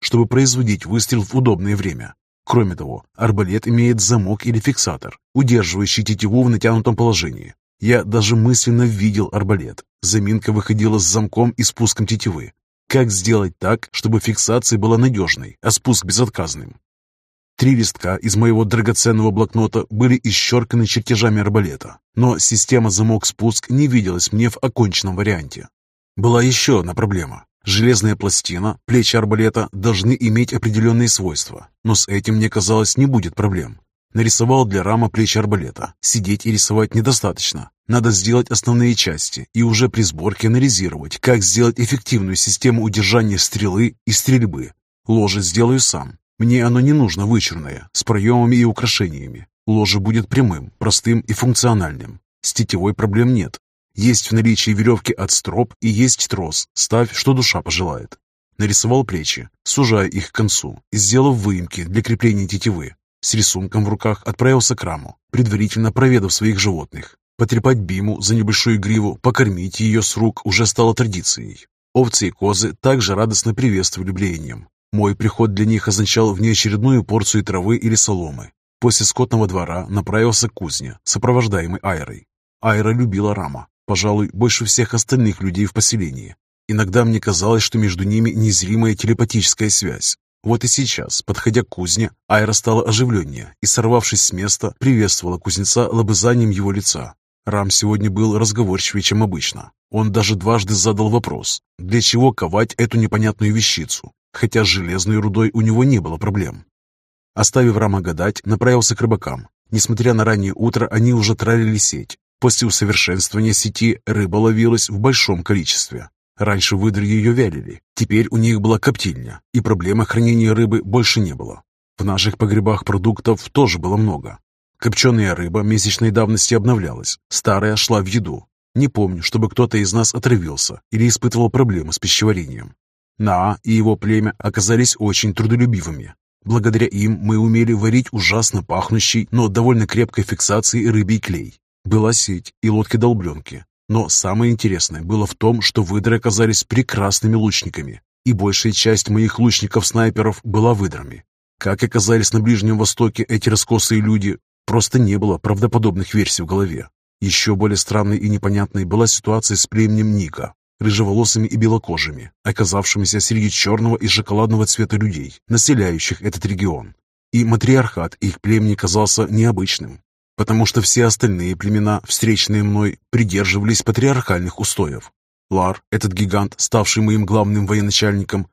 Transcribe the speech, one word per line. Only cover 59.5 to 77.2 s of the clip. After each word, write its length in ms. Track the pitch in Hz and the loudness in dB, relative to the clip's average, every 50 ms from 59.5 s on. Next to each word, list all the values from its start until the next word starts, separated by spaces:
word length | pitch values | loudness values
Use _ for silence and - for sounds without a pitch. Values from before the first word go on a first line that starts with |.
| _ _ - | _ _ -8
сужая 420 | - - 147 135 113 110 104 95 | -4 0 2 2 4 4 2 2
их 240 | - - 98 - - | 0 -2 -6 -6 -6
к 40 | - | -2
концу 440 | - 110 98 - - - 64 - - _ - - | -2 0 0 0 -2 -6 -6 -14 -16 _ -6 -2
и 40 | |
сделав 400 | 107 101 101 113 131 135 143 127 | -2 0 2 4 4 4 4 2
выемки 460 | 113 98 104 95 90 87 - - 92 85 | 2 0 -2 -2 -2 -4 -8 -10 -10 -8
для 180 | 82 95 117 110 | -4 -2 -2 0
крепления 440 | 117 117 - 120 113 104 101 98 | 0 -2 0 2 2 2 2 -2
тетивы. 480 | 87 101 95 - 113 95 82 69 - - _ _ _ _ _ - | -4 -4 -4 -4 -4 -4 -4 -8 -12 -18 _ _ _ _ _ -6
С 80 | - - | -4 0
рисунком 540 | 110 104 - - 92 95 92 - 107 104 | 0 0 0 0 -2 -6 -4 -2 -2 -2
в 20 | 104 | -2
руках 340 | 107 104 - 110 104 - - | -4 -2 -2 -2 -2 -2 -6
отправился 500 | 117 104 - 123 131 135 127 - - 123 | -10 -4 0 2 4 4 4 2 0 -2
к 80 | - - | -4 -6
Раму, 320 | 90 82 73 69 - - _ _ - | -8 -8 -10 -12 -16 -20 _ _ -4
предварительно 640 | - 123 123 107 104 101 107 98 - 110 110 113 - | 0 0 0 2 2 0 0 -2 0 0 -2 0 2
проведав 380 | 127 135 131 127 117 98 92 | 2 4 4 4 2 2 0
своих 280 | - - 107 110 104 95 | -2 0 0 0 0 0
животных. 580 | 95 104 90 78 71 - - 76 - - _ _ _ _ _ - | 0 -2 -2 -4 -8 -12 -14 -16 -16 -16 _ _ _ _ _ -4
Потрепать 400 | 117 - 120 113 104 131 131 110 | -2 0 0 2 2 2 2 2
Биму 420 | 95 82 92 95 101 107 101 - | 0 -4 -4 -4 -2 -4 -4 -4
за 140 | 101 98 113 | -2 0 0
небольшую 440 | 113 104 104 107 - - 120 113 104 | 0 0 0 0 0 2 0 0 0
гриву, 400 | 98 104 110 110 104 101 - - - | 0 0 0 0 0 -2 -4 -2 -2
покормить 580 | 127 113 - 131 104 95 87 92 95 - - | 0 2 2 2 0 0 -4 -6 -8 -4 -2
ее 220 | 110 110 107 113 101 | 0 2 2 2 0
с 160 | - - - | 0 -2 0
рук 240 | 113 110 - - - | 0 0 0 -2 -6
уже 220 | 107 95 - 117 | -2 0 2 2
стало 280 | - - - 117 113 107 | 0 2 2 2 2 2
традицией. 720 | - 123 110 92 87 - - - - 57 52 - - - _ _ _ _ _ - | 2 -2 -2 -2 -4 -4 -4 -4 -6 -8 -16 -18 -20 -20 _ _ _ _ _ 0
Овцы 340 | 127 127 117 - - 104 90 | 0 0 2 0 -2 -2 -2
и 20 | |
козы 440 | - - 98 101 104 92 107 98 - - - | -4 -2 0 0 0 0 -2 -4 -4 -2 0
также 320 | 131 135 131 104 92 98 | 2 2 2 2 0 0
радостно 400 | 98 110 110 104 - - 113 104 | 0 0 0 0 -2 -2 -2 -2
приветствовали 560 | 123 131 120 101 95 92 - - 92 92 95 | 0 0 0 2 0 -2 -2 -4 -6 -8 -6
блеянием. 580 | 92 92 101 92 85 78 76 64 57 - 90 _ _ _ _ - - | -4 -4 -4 -4 -4 -6 -10 -12 -14 -14 -16 _ _ _ _ -4 -2
Мой 240 | 104 101 101 98 | 0 2 2 0
приход 380 | - 107 107 - - 117 107 95 | 0 -2 -2 0 2 0 0 2
для 100 | 104 107 | 2 2
них 240 | 110 113 101 - 110 | 2 2 0 0 -2
означал 460 | 98 101 107 - - 113 113 110 98 | 0 0 0 0 2 2 2 2 2
внеочередную 680 | 92 107 113 107 - - 104 104 104 113 135 131 120 87 | 0 0 0 2 2 0 0 0 0 2 4 2 2 2
порцию 400 | - 107 113 | 0 -2 -2